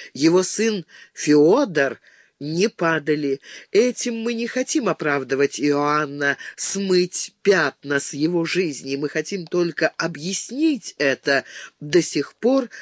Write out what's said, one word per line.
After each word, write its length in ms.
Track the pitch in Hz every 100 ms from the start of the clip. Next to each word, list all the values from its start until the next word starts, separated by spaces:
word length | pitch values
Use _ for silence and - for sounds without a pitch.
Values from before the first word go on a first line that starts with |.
| -
его 300 | 127 160 180
сын 420 | 185 - 226 208 - - -
Феодор — 880 | - - 147 156 247 254 147 139 113 _ _ _ _
не 280 | 143 165 214
падали. 720 | - 165 160 147 151 143 135 - - -
Этим 460 | 208 247 240 240 226
мы 180 | 226
не 120 | 233 233
хотим 420 | 254 262 320 208
оправдывать 720 | 160 156 143 127 135 143 -
Иоанна, 800 | 147 143 147 151 147 143 143 135 - -
смыть 760 | - 196 196 180 180 - - -
пятна 580 | 196 175 143 - 139 139
с 140 | -
его 300 | 139 156 175
жизни. 520 | 165 175 175 127 135 139
Мы 120 | 147
хотим 380 | 160 156 196 160
только 420 | 175 170 - 160 -
объяснить 960 | - 147 170 196 - 254 320 247 - -
это 460 | 143 131 143 135 - - - _
до 220 | 147 175
сих 320 | - 151 -
пор 360 | - 240 269 233 -